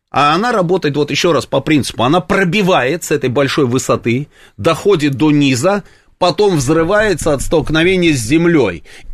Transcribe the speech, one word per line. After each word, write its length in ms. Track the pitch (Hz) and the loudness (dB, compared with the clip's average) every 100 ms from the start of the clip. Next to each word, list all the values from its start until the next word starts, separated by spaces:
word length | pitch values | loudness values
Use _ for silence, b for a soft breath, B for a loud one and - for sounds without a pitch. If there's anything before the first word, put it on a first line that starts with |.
| _ | _
А 240 | - 143 | 0 2
она 180 | 165 233 | 2 0
работает, 460 | 233 170 180 160 139 | -2 0 0 -2 -2
вот 140 | 143 | -2
ещё 200 | 147 180 | 0 0
раз, 140 | 147 - | 0 0
по 160 | 139 | -4
принципу. 420 | 135 151 - - | 0 0 0 -2
Она 160 | 117 175 | 0 0
пробивает 840 | 175 190 190 185 185 170 123 175 | 0 -2 0 0 0 0 0 -4
с 80 | - | -4
этой 180 | 147 135 | -2 -2
большой 380 | 120 139 - 135 | -2 -2 0 0
высоты, 600 | 127 - 120 120 117 147 b b b | 0 -2 -2 -2 -4 -6 b b b
доходит 560 | 101 160 202 190 147 113 | -2 0 0 2 0 0
до 160 | 156 | 2
низа, 520 | 147 143 131 160 202 b b b _ | 4 2 2 0 -2 b b b _
потом 400 | 175 175 208 170 | -2 2 0 2
взрывается 760 | 123 160 165 208 214 170 170 | 0 0 2 0 0 -2 -2
от 80 | 139 | -2
столкновения 720 | - 170 127 156 170 190 170 | 0 -2 0 0 2 2 2
с 40 | 143 | 0
землёй 640 | 107 160 170 165 110 85 B B B | 0 2 2 2 0 -2 B B B